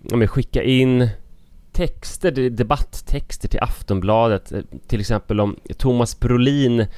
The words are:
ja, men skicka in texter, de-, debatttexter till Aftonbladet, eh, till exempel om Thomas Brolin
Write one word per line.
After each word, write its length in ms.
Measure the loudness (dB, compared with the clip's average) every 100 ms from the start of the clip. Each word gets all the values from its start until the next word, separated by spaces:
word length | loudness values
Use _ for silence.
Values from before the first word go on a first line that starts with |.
| -2
ja, 60 | 0
men 120 | 2
skicka 340 | 0 0 0
in 460 | 2 4 4 4 2 -2 -12 -20 -20 -20 -6
texter, 580 | -2 -2 -4 -10 -4 -2
de-, 180 | 0 0
debatttexter 960 | 0 -2 -2 -4 -6 -4 -4 -4 -8 -4
till 120 | -2
Aftonbladet, 880 | -2 -4 -4 -2 2 2 2 0 -4
eh, 80 | -10 -10 -14 -4
till 120 | -2
exempel 400 | 0 -2 0 0
om 160 | 0 -2 -10 -2
Thomas 420 | 0 2 0 0
Brolin 640 | 0 2 4 2 2 2 0